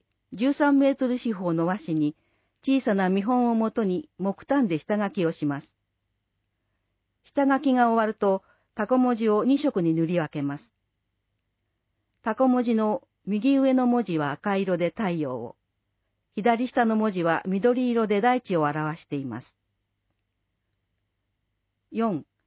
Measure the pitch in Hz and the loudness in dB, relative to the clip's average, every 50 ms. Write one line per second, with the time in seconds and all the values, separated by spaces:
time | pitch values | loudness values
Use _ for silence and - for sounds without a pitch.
0 | _ _ _ _ _ - - 185 233 277 277 - 302 285 285 269 277 269 277 - | _ _ _ _ _ -16 -8 -2 -2 -2 0 2 2 4 4 6 4 4 2 0
1 | 262 240 247 247 - 240 214 180 190 175 165 165 165 175 185 208 - - 160 156 | -2 -2 -2 -2 -2 -4 -4 -2 -2 -2 0 0 0 0 -2 -4 -4 -4 -2 0
2 | 147 147 - _ _ _ _ _ _ _ _ _ - 262 269 269 - - 202 196 | 0 -2 -2 _ _ _ _ _ _ _ _ _ -2 0 0 0 2 0 0 0
3 | 190 185 190 196 190 226 254 247 247 233 233 220 220 220 - 247 220 190 180 180 | 0 0 0 0 0 0 0 0 2 2 0 0 0 -2 -2 -2 -2 -2 -2 -4
4 | - - _ - 180 196 190 - - - 277 285 254 185 165 151 - - 214 208 | -6 -8 _ -6 -4 -4 -4 -6 -4 -2 0 0 2 0 -2 -4 -4 -4 -4 -2
5 | 208 196 202 208 170 165 165 - 156 147 143 139 - _ _ _ _ _ _ _ | -2 -4 -2 -2 -2 -2 -2 -2 -4 -4 -4 -6 -8 _ _ _ _ _ _ _
6 | _ _ _ _ _ _ _ _ _ _ _ _ _ _ _ _ _ _ _ _ | _ _ _ _ _ _ _ _ _ _ _ _ _ _ _ _ _ _ _ _
7 | _ _ _ _ _ _ - 285 277 277 269 269 294 277 254 247 240 233 226 226 | _ _ _ _ _ _ -2 0 2 2 2 2 2 0 2 2 2 2 2 0
8 | 220 214 214 - 214 196 190 190 _ _ _ _ _ _ _ - 208 - 254 254 | 0 -2 -2 0 0 0 0 0 _ _ _ _ _ _ _ -8 -4 0 2 2
9 | 254 247 240 214 226 214 208 208 190 247 277 277 294 285 - 196 170 165 160 165 | 2 2 2 0 0 2 2 2 2 2 0 2 0 0 0 0 0 2 2 0
10 | 165 160 180 175 151 - - 156 143 139 143 147 _ _ _ _ _ _ _ _ | 0 0 0 -2 -2 -2 -4 -6 -4 -4 -6 -8 _ _ _ _ _ _ _ _
11 | _ _ _ _ _ _ _ _ _ _ _ _ _ _ _ _ _ _ _ _ | _ _ _ _ _ _ _ _ _ _ _ _ _ _ _ _ _ _ _ _
12 | _ _ _ _ - 226 214 - 262 262 247 247 240 240 226 220 220 214 214 - | _ _ _ _ -6 -6 0 2 2 2 4 2 2 2 0 2 2 0 -2 -4
13 | _ _ _ _ - 190 208 214 208 277 277 269 269 262 262 254 254 240 240 240 | _ _ _ _ -8 -4 -4 0 2 2 2 4 4 4 2 2 2 2 2 0
14 | 220 190 170 156 147 143 143 - - 208 196 190 196 190 180 165 175 170 - - | 0 0 -2 -2 -2 -2 -4 -6 -4 -2 -2 -2 0 0 0 0 0 -2 -2 -2
15 | 220 185 175 160 151 131 127 117 117 113 - _ _ _ _ _ _ _ _ _ | -4 -4 -2 -2 -4 -4 -6 -8 -8 -10 -14 _ _ _ _ _ _ _ _ _
16 | _ _ _ _ _ _ - 220 185 233 233 220 254 240 - 262 240 220 220 214 | _ _ _ _ _ _ -10 -2 0 0 0 0 -2 -4 0 0 0 2 2 0
17 | 214 220 185 185 165 170 160 156 - 190 185 196 180 240 247 254 254 247 233 233 | 0 -2 -2 -2 0 0 0 -2 -2 -4 -4 0 2 0 2 2 0 0 0 0
18 | 220 196 208 202 202 247 254 254 - - 180 160 151 147 147 156 151 151 156 - | 0 0 0 0 2 2 0 0 -2 -2 -2 0 0 0 -2 -2 -4 -4 -6 -8
19 | - - 147 143 135 127 110 123 - _ _ _ _ _ _ _ _ _ _ _ | -10 -8 -8 -6 -6 -6 -10 -10 -12 _ _ _ _ _ _ _ _ _ _ _
20 | _ _ _ _ _ _ _ _ _ _ _ _ _ _ _ _ _ _ _ _ | _ _ _ _ _ _ _ _ _ _ _ _ _ _ _ _ _ _ _ _
21 | _ _ _ _ _ _ _ _ _ _ _ _ _ _ _ _ _ _ - 214 | _ _ _ _ _ _ _ _ _ _ _ _ _ _ _ _ _ _ -6 -2
22 | 226 226 185 139 - _ _ _ _ | -2 -2 -2 -4 -8 _ _ _ _